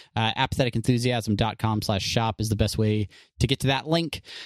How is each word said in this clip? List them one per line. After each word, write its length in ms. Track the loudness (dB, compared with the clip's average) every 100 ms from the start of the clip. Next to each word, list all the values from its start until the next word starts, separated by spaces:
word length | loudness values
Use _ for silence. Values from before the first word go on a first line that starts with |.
| -6 0
uh, 160 | 0 0
apathetic 380 | 0 0 0 0
enthusiasm 600 | 2 2 2 0 0 0
dot 220 | 0 0
com 240 | 0 0
slash 200 | 0 0
shop 380 | 0 0 0 -2
is 80 | -2
the 80 | 0
best 220 | 0 2
way 300 | 0 0 -2 -8 _ -2
to 60 | 0
get 140 | 2
to 60 | 0
that 180 | 0 0
link. 360 | 0 0 -8 -14 -18